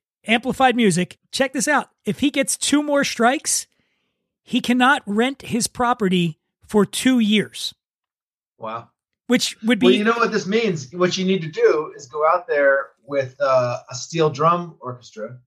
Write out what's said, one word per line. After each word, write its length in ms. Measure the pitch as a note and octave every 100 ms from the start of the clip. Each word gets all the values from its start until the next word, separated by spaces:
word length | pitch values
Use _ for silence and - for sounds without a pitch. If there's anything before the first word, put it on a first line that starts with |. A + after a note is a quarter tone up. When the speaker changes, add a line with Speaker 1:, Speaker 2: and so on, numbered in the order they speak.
| _ _ -
Speaker 1:
Amplified 500 | A#3 B3 - C4 A#3+
music. 420 | A3 E3+ F3+ - _
Check 200 | - C4+
this 140 | C#4 C4
out. 200 | C#4 - _
If 140 | - -
he 100 | C#4+
gets 280 | C#4+ C4+ -
two 240 | - C#4+
more 220 | D4 C#4+
strikes, 640 | C4+ - A#3 D4 - - - _ _ _ _ _ _ _
he 180 | _ A#3
cannot 420 | - B3 B3+ C#4+ -
rent 360 | G3+ B3 C#4
his 240 | - A#3 -
property 720 | - A#3+ B3 G3 F3+ E3+ - _ _ -
for 180 | G#3
two 340 | F#3+ - B3+ B3+
years. 560 | G#3+ G#3+ - - - - _ _ _ _ _ _ _ _
Speaker 2:
Wow. 320 | A2 A#2 A#2 _ _ _ -
Speaker 1:
Which 300 | B3 - -
would 160 | A3 A#3
be 80 | F3
Speaker 2:
Well, 80 |
you 100 | G#3
know 80 | G#3
what 200 | A#3 A3+
this 140 | G#3 E3+
means? 460 | A3 A3+ D#3 -
What 240 | F3 F3+ F3+
you 80 |
need 160 | F#3 F#3+
to 60 | D#3
do 440 | - A#3 D#3+ F#3+ C#3+
is 100 | B2+
go 200 | D#3 D#3
out 200 | F3 F3
there 440 | D3 C#3 C#3 C#3 _ -
with, 280 | C#3 B2+ -
uh, 380 | C#3 C3 B2 A#2+ -
a 40 |
steel 340 | B2 - D#3+ D#3
drum 460 | C3 D#3+ F3 E3+ -
orchestra. 580 | B2 B2 - A2 A2 B2+